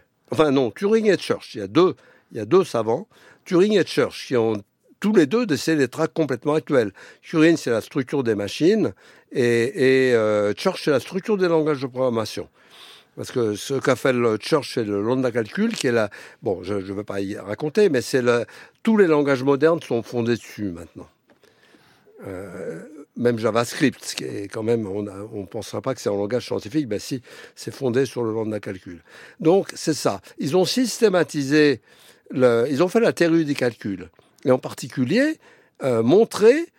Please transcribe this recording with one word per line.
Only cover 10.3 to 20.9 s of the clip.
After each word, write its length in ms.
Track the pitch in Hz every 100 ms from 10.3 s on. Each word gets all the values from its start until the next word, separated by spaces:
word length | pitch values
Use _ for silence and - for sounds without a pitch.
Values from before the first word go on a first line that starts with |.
| 104 104
Church, 280 | 104 - -
c'est 60 | -
la 100 | 135
structure 360 | - 185 202 208
des 100 | 180
langages 340 | 165 151 139
de 40 | 131
programmation. 640 | 123 131 113 107 - 80 _ _ - - - _ -
Parce 160 | 107
que 220 | 127 110
ce 200 | 104 -
qu'a 220 | 135 143 123
fait 160 | 139
le 260 | 123 117 107
Church, 340 | - 156 123
c'est 100 | -
le 180 | 104 101
lambda 280 | 107 131 127
calcul, 440 | 117 107 - 226
qui 140 | 220 135
est 40 |
la, 180 | 117 104 - - -
bon, 200 | 110 92
je, 180 | 90 101
je 120 | 95
veux 120 | 98
pas 160 | 101 98
y 160 | 98 104
raconter, 520 | 95 107 151 214 208
mais 120 | 131
c'est 200 | - 135
le, 240 | 123 120 110 - - _
tous 140 | - 220
les 100 | 180
langages 360 | 151 143 131
modernes 380 | 135 139 156 170
sont 200 | - 120
fondés 340 | 110 123 113 117
dessus 340 | - - 104
maintenant. 380 | 82 82